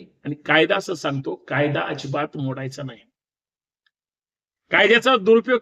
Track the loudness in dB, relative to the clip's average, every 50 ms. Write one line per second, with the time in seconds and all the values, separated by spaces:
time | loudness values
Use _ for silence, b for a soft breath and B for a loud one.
0 | -8 -14 _ _ -10 -10 -10 -6 -2 0 2 2 2 2 0 -2 -4 -6 -8 -6
1 | -6 -4 -4 -4 -6 -8 -10 -10 _ -6 -2 -2 0 0 -2 -2 -4 -6 -8 -8
2 | -8 -6 -6 -6 -6 -6 -6 -6 -6 -6 -6 -8 -10 -12 -10 -12 -12 -12 -14 -16
3 | _ _ _ _ _ _ _ _ _ _ _ _ _ _ _ _ _ _ _ _
4 | _ _ _ _ _ _ _ _ _ _ _ _ _ -2 2 2 4 4 4 4
5 | 4 4 2 4 6 6 6 6 4 2 0 0